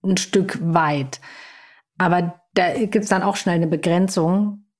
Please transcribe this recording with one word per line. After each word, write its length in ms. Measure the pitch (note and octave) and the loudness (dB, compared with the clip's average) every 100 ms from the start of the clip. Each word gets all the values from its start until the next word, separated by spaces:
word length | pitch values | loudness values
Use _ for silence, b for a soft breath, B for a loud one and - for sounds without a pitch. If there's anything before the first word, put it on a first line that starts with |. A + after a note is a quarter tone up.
ein 120 | F#3+ F#3 | 0 -2
Stück 420 | - G3 F#3 - | 0 0 0 -4
weit. 580 | E3 E3 D#3 D3 C3+ - B B B B B B _ - | 0 2 2 0 -4 -10 B B B B B B _ -2
Aber 420 | F3+ F3+ E3+ - _ | 0 2 0 -8 _
da 200 | - F3+ - G#3+ | 0 0 0 0
gibt's 220 | A3 G3+ | 0 0
dann 140 | F#3+ | 0
auch 140 | G3 G3 | 0 -2
schnell 200 | G3 E3+ | 0 0
eine 100 | E3 | 0
Begrenzung 1000 | D#3 E3+ E3+ F#3+ F#3+ D#3+ F#3+ G#3 G3+ _ | 0 0 2 2 0 2 2 0 -4 _